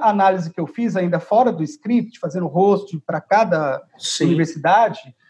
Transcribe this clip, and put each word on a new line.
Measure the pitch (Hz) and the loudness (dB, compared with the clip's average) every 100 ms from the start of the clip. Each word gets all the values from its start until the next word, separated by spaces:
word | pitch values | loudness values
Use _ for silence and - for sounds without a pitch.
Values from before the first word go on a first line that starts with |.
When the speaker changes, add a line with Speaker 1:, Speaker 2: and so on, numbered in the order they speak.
Speaker 1:
análise | 226 208 190 190 165 | 0 4 2 2 -4
que | - | -8
eu | 156 | -8
fiz, | - 233 190 | -4 -2 -2
ainda | 180 170 | 0 -2
fora | - 214 247 | 0 2 2
do | 170 | 0
script, | 151 - 208 240 - - | -6 -8 -2 0 -2 -8
fazendo | 170 175 165 | -8 -6 -4
host | 165 196 196 202 160 - | 2 2 2 -2 -10 -6
pra | 147 | -8
cada | - 208 214 160 147 - - _ | 0 2 2 0 -2 -4 -10 _
Speaker 2:
Sim. | - - 175 | -8 -2 0
Speaker 1:
universidade, | 160 160 151 156 202 226 - 131 _ | 0 -2 -2 2 4 2 -2 -16 _